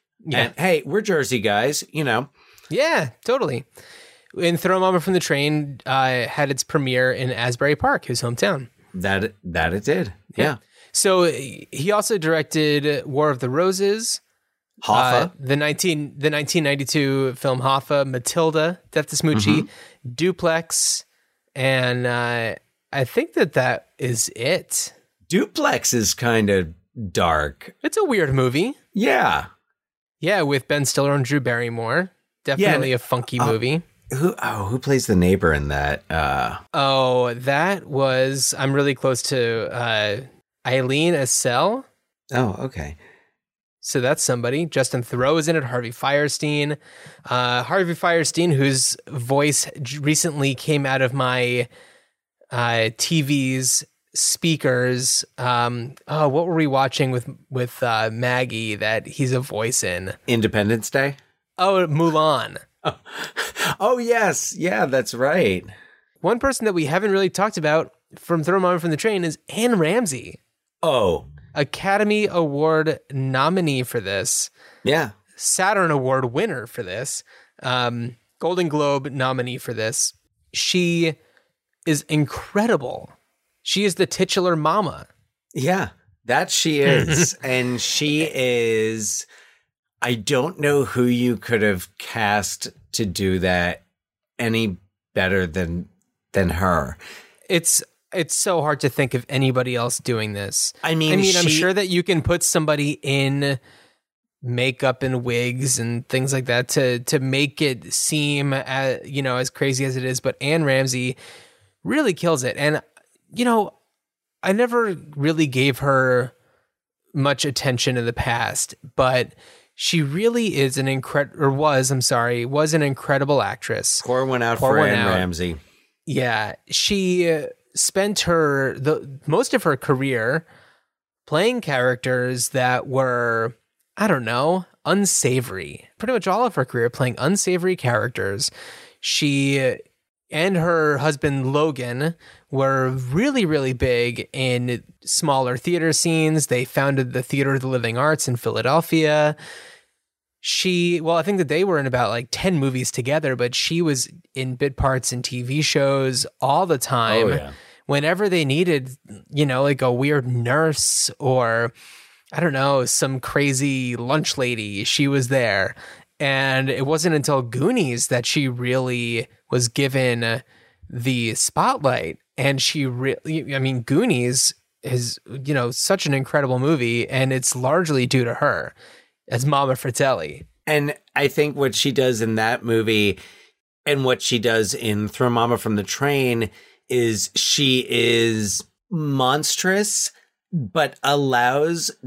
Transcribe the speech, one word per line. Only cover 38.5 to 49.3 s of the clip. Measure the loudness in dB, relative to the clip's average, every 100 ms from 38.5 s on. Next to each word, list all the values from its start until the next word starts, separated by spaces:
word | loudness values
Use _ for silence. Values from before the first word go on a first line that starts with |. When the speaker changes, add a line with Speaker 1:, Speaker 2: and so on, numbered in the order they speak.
| 0
Speaker 1:
I'm | 0
really | 2 0
close | 0 0 0
to, | -2 -2 0 -2 -4
uh, | -4 -2 0 0 -2 -8 -20 _ _ -2
Eileen | 0 0 2 2
Essel. | 2 0 0 0 2 2 0 -6 _ _ _ -6
Speaker 2:
Oh, | -2 -2 -2
okay. | -8 -8 -10 -12 -20 _ _ _ _ _ _ _
Speaker 1:
So | -6 -2
that's | 0 0
somebody. | 0 0 -2 -2
Justin | -2 -2 0 -2
Theroux | -4 -2 0 2
is | 2
in | 0
it. |
Harvey | -2 -4 -6
Fierstein. | -6 -2 0 0 -2 -2 0 -2 -4 -10 -20 -20 -20 -4
Uh, | -2 0 0
Harvey | 0 0 0
Fierstein, | 0 0 2 2 0 2
whose | 4 2 2 0 -4 -8
voice | -10 -2